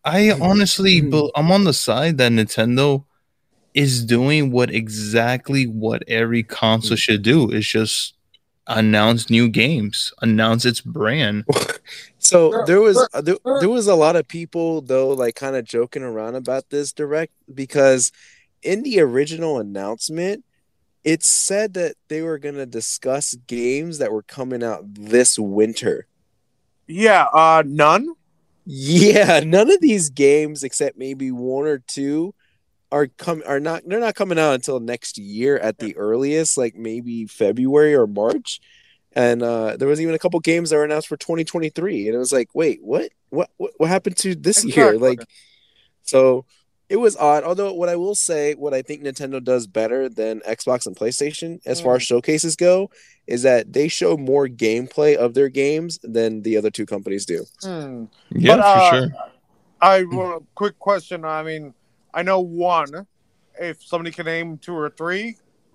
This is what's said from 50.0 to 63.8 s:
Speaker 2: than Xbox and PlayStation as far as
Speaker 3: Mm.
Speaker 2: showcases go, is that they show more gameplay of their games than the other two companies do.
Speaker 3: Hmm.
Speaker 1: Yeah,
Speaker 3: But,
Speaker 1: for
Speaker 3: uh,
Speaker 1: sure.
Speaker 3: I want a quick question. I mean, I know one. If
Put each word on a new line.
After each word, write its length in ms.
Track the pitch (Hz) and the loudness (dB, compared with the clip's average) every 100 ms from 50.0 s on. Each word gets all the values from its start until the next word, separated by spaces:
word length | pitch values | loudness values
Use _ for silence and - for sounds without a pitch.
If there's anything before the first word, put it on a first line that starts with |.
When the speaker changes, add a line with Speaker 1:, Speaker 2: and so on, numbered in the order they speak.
| 131 | -4
Speaker 2:
than 320 | 110 110 110 | -4 -6 -6
Xbox 480 | 104 113 - 123 107 | -8 -6 -2 -4 -4
and 80 | 92 | -6
PlayStation 640 | 110 123 147 156 165 170 | -6 -4 -6 -8 -12 -10
as 160 | - 127 | -8 -4
far 140 | 127 | 0
as 80 | 123 | 0
Speaker 3:
Mm. 40 | - | 0
Speaker 2:
showcases 500 | 120 139 156 165 - | -2 0 -2 -2 0
go, 340 | 175 185 196 _ _ _ - | 2 2 -2 _ _ _ -8
is 140 | 123 | 0
that 280 | 131 123 - | 2 2 2
they 140 | 135 156 | -2 -2
show 300 | - 175 160 | -2 -2 0
more 320 | 131 143 135 | 0 0 0
gameplay 640 | 120 113 113 127 - 151 | -2 -2 -2 -4 0 2
of 200 | 143 120 | 2 2
their 140 | 123 139 | 2 0
games 520 | 139 139 156 170 160 | 0 -2 -2 -6 -12
than 400 | 117 113 113 110 | -6 -2 -2 -2
the 140 | 107 107 | -2 -2
other 140 | 107 | -2
two 120 | - | -4
companies 400 | 104 101 101 98 | -8 -8 -6 -8
do. 200 | 98 82 - - | -6 -8 -10 -14
Speaker 3:
Hmm. 440 | 190 170 139 123 113 _ - | -12 -10 -12 -14 -16 _ -8
Speaker 1:
Yeah, 260 | - 175 226 | 2 6 6
Speaker 3:
But, 60 | |
Speaker 1:
for 160 | 202 190 | 6 6
Speaker 3:
uh, 100 | 180 | 6
Speaker 1:
sure. 220 | 147 131 - - _ _ _ _ _ | 4 0 -6 -14 _ _ _ _ _
Speaker 3:
I 220 | 180 190 | 4 4
want 400 | 180 175 185 165 | 2 -4 -6 -8
a 40 | - - | -12 -6
quick 200 | 202 - | -6 -4
question. 440 | 202 196 - 175 | -2 -2 -4 -10
I 200 | 160 156 | -8 -8
mean, 280 | 160 156 147 - _ _ _ | -8 -10 -14 -20 _ _ _
I 120 | 165 | -6
know 160 | 180 190 | -2 -2
one. 640 | 180 170 180 170 143 156 202 _ _ _ _ - | -2 -4 -2 0 -2 -8 -18 _ _ _ _ -12
If 200 | 175 160 | -12 -12